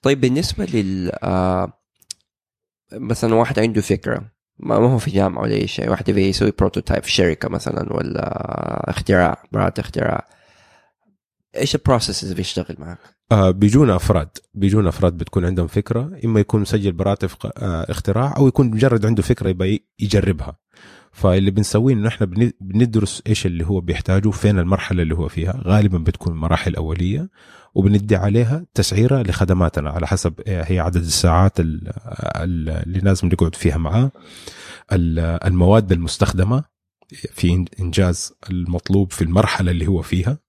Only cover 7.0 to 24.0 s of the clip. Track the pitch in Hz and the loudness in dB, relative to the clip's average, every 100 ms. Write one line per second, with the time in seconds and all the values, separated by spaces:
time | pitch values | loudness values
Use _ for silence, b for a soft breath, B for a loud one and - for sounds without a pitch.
7 | - - 87 78 - - - - - - | -2 0 2 0 -4 -6 -6 -6 -6 -6
8 | - - - - - 50 50 - - - | -4 -6 -6 -8 -8 -8 -6 -6 -6 -6
9 | - 92 85 - _ 104 90 - - - | 2 2 2 -2 _ -2 -2 -2 -6 -4
10 | - - - b b b b b b _ | -2 -4 -8 b b b b b b _
11 | _ _ _ _ _ - 143 151 - 123 | _ _ _ _ _ -4 -2 0 2 2
12 | - 98 95 90 90 - 87 85 78 87 | 0 -6 -6 -6 -4 -6 -6 -10 -14 -16
13 | b _ _ 110 95 92 104 127 135 90 | b _ _ 4 4 4 4 6 4 4
14 | - 87 76 - _ 101 98 104 95 - | 2 0 0 -12 _ -2 2 2 2 2
15 | 90 85 82 98 87 90 85 104 - 117 | 0 0 -4 -2 0 -2 -2 -2 -2 -4
16 | 143 180 117 110 101 110 101 107 98 85 | -6 -6 0 2 2 0 0 0 0 0
17 | 95 101 92 - - - 104 82 - - | -2 0 -4 -6 -12 -6 -4 -4 -4 -4
18 | - 101 139 143 135 - 127 110 131 117 | -2 0 0 4 4 4 2 4 2 4
19 | 110 107 - 127 98 90 92 107 _ - | 2 0 0 0 0 0 0 -2 _ -8
20 | 104 101 92 80 - - _ B B B | 0 2 2 -2 -6 -12 _ B B B
21 | B - 98 92 98 98 101 107 127 120 | B 0 2 4 2 2 0 2 2 2
22 | 107 - 98 92 120 - 95 98 120 110 | 0 -2 -2 2 0 0 -4 0 2 2
23 | 98 - - 107 92 85 82 95 87 85 | 0 -6 -2 -2 0 -2 -2 -2 -2 -4